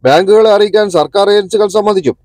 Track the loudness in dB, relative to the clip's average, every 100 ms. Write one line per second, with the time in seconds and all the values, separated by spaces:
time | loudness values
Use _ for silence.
0 | 2 2 2 2 2 2 0 0 -2 -2
1 | -2 -2 0 0 -2 -4 -2 -2 -2 -2
2 | -4 -6